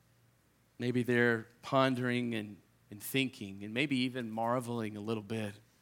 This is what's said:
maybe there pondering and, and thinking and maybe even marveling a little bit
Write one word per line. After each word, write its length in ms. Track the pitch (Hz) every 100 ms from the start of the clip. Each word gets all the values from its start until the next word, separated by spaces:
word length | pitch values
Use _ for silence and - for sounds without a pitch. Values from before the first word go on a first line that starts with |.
| _ _ _ _ _ _ _ -
maybe 240 | 123 123
there 420 | 117 120 120 113 110 _
pondering 720 | - 135 131 123 127 123 120
and, 220 | 113 104 98 _ _ -
and 100 | 104
thinking 600 | - 135 131 - 98 98
and 100 | 101
maybe 260 | 117 147 131
even 320 | 127 127 113
marveling 680 | 110 117 127 120 120 107 104
a 40 |
little 220 | 107 113
bit 320 | 101 113 104 101 _ _